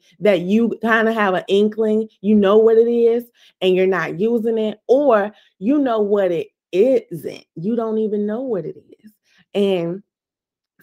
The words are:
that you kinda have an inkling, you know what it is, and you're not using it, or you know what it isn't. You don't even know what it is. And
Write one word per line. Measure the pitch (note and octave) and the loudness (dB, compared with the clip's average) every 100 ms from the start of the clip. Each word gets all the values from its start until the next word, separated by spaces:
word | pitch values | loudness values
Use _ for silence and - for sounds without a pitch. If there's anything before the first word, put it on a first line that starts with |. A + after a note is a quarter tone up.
| _ _ | _ _
that | G3+ F3+ | 0 0
you | F3 A3 A#3 - | 0 0 0 -4
kinda | A3+ A3+ A3 | -2 0 0
have | A3+ G3+ | 0 -2
an | F3+ - | -2 0
inkling, | G3+ G#3+ G#3+ A3 G#3+ A3 _ | 0 0 0 -2 -2 -4 _
you | G3 | 0
know | G#3+ F#3+ A3 | 2 4 4
what | A3+ A3+ | 6 4
it | A#3 | 4
is, | A#3+ A#3 A#3 A#3+ _ _ _ | 2 2 0 -6 _ _ _
and | F#3 | 0
you're | F#3 F#3 | 2 2
not | F3+ D3+ D#3+ | 0 -4 -4
using | A3 A#3+ A3+ A3 | -2 0 -2 -2
it, | G#3+ G3+ - | -4 -6 0
or | C4 C#4+ G#3+ G#3 - _ _ | 2 4 2 0 -8 _ _
you | G3 D4 | -2 0
know | C4 A3 | 0 -2
what | G3+ G3+ F#3 | 0 0 0
it | E3 - _ _ | -2 -6 _ _
isn't. | F3+ B3+ B3+ - E3 - - _ | 0 2 2 -2 -12 -12 -16 _
You | E3+ F#3+ | -10 -6
don't | A#3 A3+ A3 | -4 -4 -4
even | G#3+ G#3 G#3 | -2 -2 -4
know | A3 | -6
what | C4+ F#3+ D#3 | -6 -6 -8
it | - _ - | -14 _ -20
is. | G#3+ _ _ _ _ | -20 _ _ _ _
And | G3 G3 F#3 E3+ F#3+ - _ _ _ _ _ _ _ | -2 0 0 -4 -8 -14 _ _ _ _ _ _ _